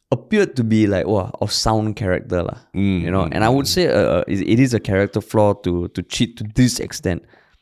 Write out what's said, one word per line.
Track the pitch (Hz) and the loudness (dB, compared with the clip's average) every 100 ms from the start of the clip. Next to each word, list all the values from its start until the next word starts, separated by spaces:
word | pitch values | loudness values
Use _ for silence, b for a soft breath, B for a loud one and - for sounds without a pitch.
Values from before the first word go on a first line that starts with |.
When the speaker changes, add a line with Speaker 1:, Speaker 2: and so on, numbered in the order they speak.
| - | -4
Speaker 1:
appeared | 127 - 208 196 127 | -4 0 0 0 0
to | |
be, | 113 110 104 | 0 4 4
like, | 95 82 | 2 0
wow, | 104 104 - | 0 -2 -4
of | 110 | -4
sound | - 117 110 107 101 | -2 0 0 0 -2
character | 95 90 - 90 | -2 -2 -2 -4
lah. | 85 - _ - | -4 -8 _ -2
Speaker 2:
Mm, | 98 92 | 0 0
Speaker 1:
You | 82 | 0
know, | 95 82 | 0 0
Speaker 2:
mm, | |
Speaker 1:
and | 78 | 0
I | 107 | 0
would | 135 135 | 0 0
Speaker 2:
mm. | 185 | 0
Speaker 1:
say, | 175 | 2
uh, | 95 90 85 - | 2 2 0 0
it, | 98 | -2
it | - 113 | 2 4
is | 135 | 4
a | 113 | 2
character | - 95 101 110 | 0 0 0 -2
flaw | - 113 104 101 92 | -2 2 2 2 -2
to, | 87 87 | -2 -2
to | - | -6
cheat | 87 - 120 - | -6 -2 -2 -4
to | 107 107 | -6 2
this | 127 - | 2 2
extent. | - - - 85 - b b b | -8 -6 -4 -4 -6 b b b